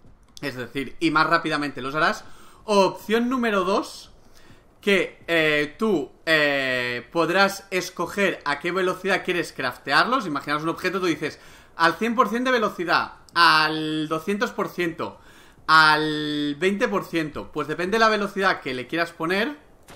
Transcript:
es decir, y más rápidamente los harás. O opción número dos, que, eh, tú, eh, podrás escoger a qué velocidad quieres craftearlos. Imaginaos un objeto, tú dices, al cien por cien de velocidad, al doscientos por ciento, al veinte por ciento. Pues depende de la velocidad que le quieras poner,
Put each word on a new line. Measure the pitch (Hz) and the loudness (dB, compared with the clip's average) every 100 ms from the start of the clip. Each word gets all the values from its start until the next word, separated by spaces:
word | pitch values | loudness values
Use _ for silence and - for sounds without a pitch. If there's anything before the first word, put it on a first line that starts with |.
| - - - - | -20 -20 -20 -10
es | 147 127 | -10 -8
decir, | 113 139 123 - | -8 -8 -8 -2
y | 165 | 0
más | 156 156 | 2 2
rápidamente | 165 156 151 143 131 | 2 0 -4 -4 -6
los | 127 | -8
harás. | 151 170 214 - - - - | -2 0 -2 -8 -20 -20 -20
O | - 202 | 0 4
opción | 185 - - 220 240 | 4 0 -2 0 0
número | 262 233 202 | 0 0 0
dos, | 180 214 311 - - - - - - - _ _ | 2 0 -2 -12 -20 -20 -20 -20 -20 -20 _ _
que, | - 196 156 - - | 2 2 2 -6 0
eh, | 170 156 151 147 - | 2 4 2 0 -2
tú, | 220 175 131 - - | 0 0 -2 -8 0
eh, | 160 147 139 135 127 123 120 - | 2 4 2 0 -2 -2 -6 -4
podrás | 165 160 180 196 196 - | -2 2 4 2 0 -6
escoger | 185 170 - 170 - 196 147 | -6 -4 -6 -6 0 0 0
a | 143 143 | -4 -4
qué | 170 | -2
velocidad | 180 185 180 190 185 | -2 -2 -2 -2 -2
quieres | - 175 156 | -2 -4 -4
craftearlos. | - 131 - - 147 175 262 190 | -4 -6 -6 0 2 4 0 -2
Imaginaos | 143 147 147 | -6 -4 -4
un | 160 | -2
objeto, | 160 185 185 | -2 -4 -2
tú | 180 | -2
dices, | 156 151 - - - - - | -2 -4 -10 -20 -20 -20 0
al | 165 | 0
cien | 165 226 | 2 -2
por | 226 220 | 2 2
cien | 233 | 2
de | 254 | 0
velocidad, | 247 208 - 170 151 110 - - | 0 0 -4 0 0 0 -8 -8
al | 170 170 156 156 156 156 156 156 | 2 4 6 2 0 -4 -4 -2
doscientos | 160 156 208 233 | -4 -4 -2 -2
por | - 175 | -2 -6
ciento, | - 175 160 113 - - - - - - | -2 -4 -4 -8 -8 -20 -20 -20 -16 4
al | 160 156 151 156 151 151 147 147 143 | 8 8 6 2 -2 -4 -4 -4 0
veinte | 185 202 233 | 0 0 0
por | 196 | -2
ciento. | 156 170 156 120 98 | -2 -4 -4 -8 -10
Pues | 151 143 | -6 -6
depende | 151 185 220 | -4 -2 2
de | |
la | 220 | 4
velocidad | 214 202 196 190 170 | 2 -2 0 0 0
que | 151 | -4
le | 127 123 | -8 -4
quieras | 160 165 | -4 -4
poner, | - 160 190 240 294 - - - | -4 -2 0 -2 -4 -16 -20 -20